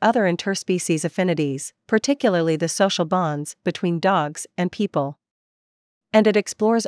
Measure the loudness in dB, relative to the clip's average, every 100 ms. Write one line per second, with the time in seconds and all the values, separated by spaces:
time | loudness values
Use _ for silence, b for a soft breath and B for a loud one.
0 | 0 2 2 0 -2 -4 -2 -2 0 -2
1 | -2 -2 -2 0 -2 -4 -10 -16 -2 0
2 | 0 0 2 2 0 0 -2 0 0 0
3 | -2 0 -2 -4 -8 -8 -6 -2 -2 0
4 | 2 2 0 -6 -10 -4 -4 -2 -2 -2
5 | -4 -6 _ _ _ _ _ _ _ _
6 | _ 2 4 2 0 -2 0 0